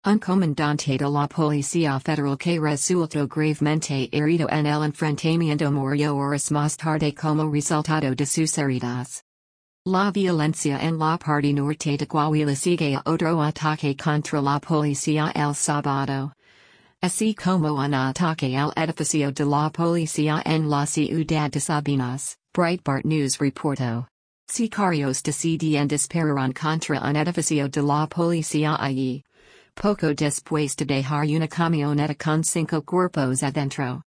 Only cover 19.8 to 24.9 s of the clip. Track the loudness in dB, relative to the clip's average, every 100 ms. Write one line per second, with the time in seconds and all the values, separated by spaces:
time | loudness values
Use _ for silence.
19.8 | 0 2 -2 0 0 0 0 0 2 0
20.8 | 0 0 0 0 0 0 0 -2 -2 -2
21.8 | 0 0 0 -4 -8 -14 _ 0 0 0
22.8 | -2 -2 0 0 0 0 0 0 -4 -2
23.8 | -2 -2 -6 _ _ _ -12 -4 -4 0
24.8 | 0